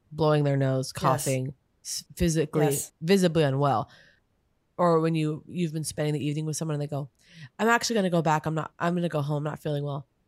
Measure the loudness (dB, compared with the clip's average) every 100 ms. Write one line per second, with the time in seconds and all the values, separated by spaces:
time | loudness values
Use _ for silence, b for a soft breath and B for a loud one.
0 | _ 0 2 4 4 2 2 0 -2 -2
1 | 0 2 0 -2 -4 -10 _ _ -12 -12
2 | -12 -2 0 2 0 2 2 0 -6 -8
3 | 2 4 4 4 2 2 2 2 -2 b
4 | b b _ _ _ _ _ 0 2 4
5 | 2 2 0 -2 -8 -4 -4 -2 -6 -2
6 | -2 0 -2 -2 -4 -4 -4 -4 -4 -6
7 | -8 _ B -20 -18 -2 2 2 2 0
8 | 2 2 2 0 0 -4 -6 -4 -2 0
9 | -2 -2 -2 -2 -4 -6 -4 -4 -4 -8
10 | -12 _